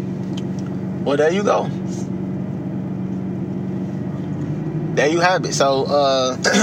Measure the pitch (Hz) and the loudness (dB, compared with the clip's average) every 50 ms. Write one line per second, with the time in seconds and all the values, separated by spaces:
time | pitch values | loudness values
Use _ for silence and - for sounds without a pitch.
0 | - - - - - - - - - - - - - - - - - - - - | -4 -4 -4 -4 -4 -4 -4 -4 -4 -4 -4 -4 -4 -4 -4 -4 -4 -4 -4 -2
1 | - 131 143 143 147 160 175 196 202 - - - - - - - - - - - | 0 0 2 4 4 4 4 2 2 2 2 2 0 -2 -2 -4 -4 -4 -4 -4
2 | - - - - - - - - - - - - - - - - - - - - | -4 -4 -4 -4 -4 -4 -4 -4 -4 -4 -6 -6 -4 -4 -4 -4 -4 -4 -4 -4
3 | - - - - - - - - - - - - - - - - - - - - | -4 -4 -4 -4 -4 -4 -4 -4 -4 -4 -4 -4 -4 -4 -4 -4 -4 -4 -4 -4
4 | - - - - - - - - - - - - - - - - - - - - | -4 -4 -4 -4 -4 -4 -4 -4 -2 -2 -2 -2 -2 -2 -2 -2 -2 0 0 2
5 | 123 147 160 175 170 180 185 170 - 156 - - 143 139 135 135 139 - 143 143 | 2 4 4 4 4 4 4 2 0 0 2 4 4 4 4 2 2 2 4 4
6 | 143 135 135 131 131 127 127 - - - - 202 | 4 4 4 4 2 2 0 0 0 4 4 6